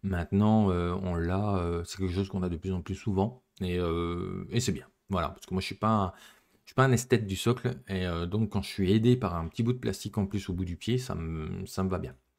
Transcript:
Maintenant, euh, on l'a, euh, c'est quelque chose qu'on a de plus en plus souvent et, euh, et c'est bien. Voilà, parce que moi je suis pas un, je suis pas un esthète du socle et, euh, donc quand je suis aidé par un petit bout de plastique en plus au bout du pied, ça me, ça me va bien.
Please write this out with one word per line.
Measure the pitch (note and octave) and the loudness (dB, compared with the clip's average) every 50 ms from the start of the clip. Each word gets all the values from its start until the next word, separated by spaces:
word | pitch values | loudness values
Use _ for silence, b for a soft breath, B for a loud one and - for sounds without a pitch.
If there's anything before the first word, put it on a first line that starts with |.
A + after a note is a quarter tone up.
| - | -2
Maintenant, | G2 F#2+ F2 E2 - - G2 G#2 G#2+ A2 A2 G#2+ G2 F2+ | -2 -2 -2 -2 2 4 4 6 6 6 6 6 4 4
euh, | F2 F2 F2 F2 F#2+ | 2 2 0 0 -2
on | F#2+ F2+ F2 | -2 -2 0
l'a, | E2+ E2+ E2+ F2+ F#2+ G#2 G#2 G2+ F#2 | 0 0 0 0 0 0 0 0 0
euh, | F2 E2+ E2+ E2+ E2+ | 0 0 -2 -2 -4
c'est | - - - | -6 -6 -4
quelque | F#2+ F#2 F2 | -4 -2 0
chose | F#2 G2 G2 | -2 -2 -2
qu'on | - G2 F2+ | -2 -2 -2
a | F2+ | -2
de | E2+ | -2
plus | D#2+ - F#2 F#2 | -4 -4 -4 -4
en | F2+ | -4
plus | E2 - F#2+ | -4 -4 -8
souvent | - - - G2 F#2 G2 G2+ - - _ _ _ - | -4 -2 -2 2 2 2 0 -2 -8 _ _ _ -6
et, | G2 F2+ F2 F2+ | -4 -2 0 0
euh, | F2+ E2+ E2 E2+ F2 E2+ F2 F2 F#2 F#2 F#2 F#2+ F#2 - | 0 0 0 0 0 -2 -2 -4 -4 -6 -6 -8 -8 -2
et | - A#2 | -2 0
c'est | A#2+ - F2+ | 0 0 -2
bien. | - - - _ _ _ _ | -4 -6 -14 _ _ _ _
Voilà, | G2 F2+ E2 - | -2 -2 -2 -2
parce | - - - | -6 -10 -10
que | - F#2 | -4 -4
moi | F#2 | -4
je | F#2 | -2
suis | - G2 | -4 -6
pas | - - A2 | -2 0 2
un, | A2 G#2+ G2 F#2 B B B B B B B B B B B | 4 4 2 0 B B B B B B B B B B B
je | - | -6
suis | - | 2
pas | - C3 | 2 4
un | C3+ | 4
esthète | B2+ A2 - - B2 A2+ G#2+ | 4 2 4 2 2 2 2
du | G2 F#2+ | 0 -4
socle | F#2+ - A2+ A#2+ B2+ - - - - - | 0 2 0 0 2 0 -6 -6 -6 -8
et, | - G2 F#2+ F#2 | -6 -4 -2 -2
euh, | F2+ E2+ E2 F2 | 0 0 -2 -2
donc | F2 F#2 G#2+ A2 G2+ | 0 0 0 0 0
quand | - G#2 F#2+ | 0 -2 -4
je | - | -4
suis | - - G2 F2+ G2+ | -2 0 4 4 6
aidé | A2+ A2 A#2+ B2 | 6 6 6 4
par | B2 B2 F#2 F2 | 4 2 -2 -2
un | E2+ E2 | -2 -4
petit | - - - A#2 | -6 -4 -2 0
bout | A#2 B2+ | 0 0
de | B2+ | -2
plastique | B2 A2+ G2 - - G#2+ - A2 | -2 -4 -4 -4 -8 -4 -2 -2
en | G2+ | -2
plus | F#2+ - G#2 F#2+ - | 0 -2 -6 -4 -4
au | F2+ | -4
bout | F2 F#2 | -4 -2
du | F2 F2 | -4 -4
pied, | E2+ - - A#2+ B2+ | -6 -2 -2 -2 -2
ça | B2+ - - | -2 -4 -6
me, | E2 E2 D#2+ D#2+ D#2+ D#2 D#2+ F2+ F#2 F#2 | -6 -4 -4 -4 -4 -4 -6 -6 -8 -8
ça | - - - F#2+ | -8 -4 -2 -2
me | F#2+ | 0
va | F#2 F2 | 0 -2
bien. | E2+ B1+ B1+ _ _ _ _ | -4 -8 -12 _ _ _ _